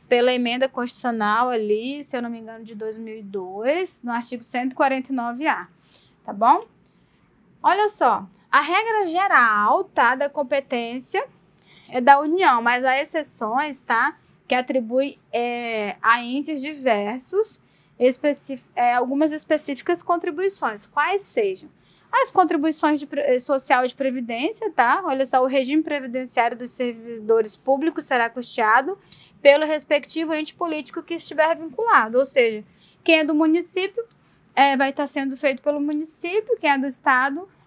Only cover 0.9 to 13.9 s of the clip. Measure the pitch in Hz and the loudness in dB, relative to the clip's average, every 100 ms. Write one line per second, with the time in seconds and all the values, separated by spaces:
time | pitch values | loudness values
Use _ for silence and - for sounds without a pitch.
0.9 | - 254 226 208 214 254 240 208 214 240 | -6 -6 -2 0 2 0 0 0 -2 -2
1.9 | 285 277 254 240 233 220 226 226 220 220 | -8 -8 -8 -8 -10 -14 -18 -16 -12 -10
2.9 | 220 226 220 202 196 185 190 233 320 370 | -10 -12 -14 -10 -10 -8 -6 -2 0 -2
3.9 | - 240 233 240 247 - 254 262 254 277 | -8 -6 -6 -6 -10 -8 -6 -4 2 2
4.9 | 262 262 262 233 240 311 202 180 _ _ | 2 -4 -6 -4 -4 -2 -2 -4 _ _
5.9 | - _ _ - 202 226 330 466 _ _ | -20 _ _ -12 0 4 4 2 _ _
6.9 | _ _ _ _ _ _ _ 294 370 415 | _ _ _ _ _ _ _ 0 2 2
7.9 | - 277 208 190 _ _ 269 294 359 453 | 2 2 2 -4 _ _ 0 2 0 0
8.9 | 427 370 330 392 294 233 208 208 311 370 | 0 0 0 2 4 4 4 2 2 0
9.9 | - 247 262 285 285 269 285 277 247 233 | 2 2 2 -2 -4 -4 -4 -4 -6 -6
10.9 | 247 254 381 554 _ _ _ _ - - | -10 -6 -6 -6 _ _ _ _ -20 -10
11.9 | 247 240 - 208 349 370 240 233 247 262 | 0 6 6 6 2 4 4 2 0 2
12.9 | 262 302 330 294 - 220 240 302 277 - | 0 -2 -4 -6 -6 -4 -2 -4 -6 -2